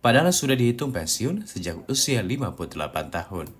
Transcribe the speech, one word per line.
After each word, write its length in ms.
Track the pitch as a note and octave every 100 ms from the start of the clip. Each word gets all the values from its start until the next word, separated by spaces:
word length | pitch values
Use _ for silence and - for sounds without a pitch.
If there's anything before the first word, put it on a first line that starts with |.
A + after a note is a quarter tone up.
Padahal 240 | A#2+ B2 E3+ F3
sudah 160 | C#3
dihitung 400 | C3+ A#2+ A#2+ C#3+
pensiun 560 | F2 D#2 - B2 G3 G#3
sejak 320 | - F2 E2 -
usia 320 | C3+ - B2+
lima 320 | F#2 C#3 G2+
puluh 160 | - E2
delapan 400 | D#2+ D2+ D#2+ D2+
tahun. 400 | E2+ E2+ F2+ D#2+ -